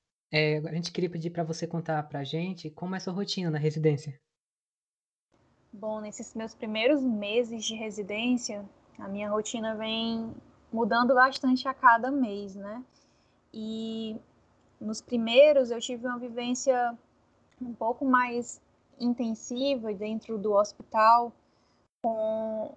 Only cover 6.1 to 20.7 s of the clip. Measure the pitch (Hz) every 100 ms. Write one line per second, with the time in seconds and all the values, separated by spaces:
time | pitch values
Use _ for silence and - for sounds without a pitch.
6.1 | 208 226 226 220 - 220 214 233 294 262
7.1 | 214 208 226 233 226 214 220 220 208 196
8.1 | 208 240 247 - 208 202 - _ - 202
9.1 | 202 208 214 214 233 220 214 220 220 226
10.1 | 226 226 - - _ _ 226 226 233 247
11.1 | 254 254 269 262 254 269 269 254 233 240
12.1 | 285 240 202 202 196 196 226 254 _ _
13.1 | _ _ _ _ 220 220 220 226 220 220
14.1 | 220 - _ _ _ _ _ 214 214 -
15.1 | 240 226 240 302 277 240 233 233 247 247
16.1 | 240 247 226 240 254 - 247 240 233 _
17.1 | _ _ _ _ _ 247 226 220 240 269
18.1 | 247 247 240 233 - _ _ _ - 240
19.1 | 240 226 220 - 247 277 262 220 196 214
20.1 | 220 - 220 208 202 208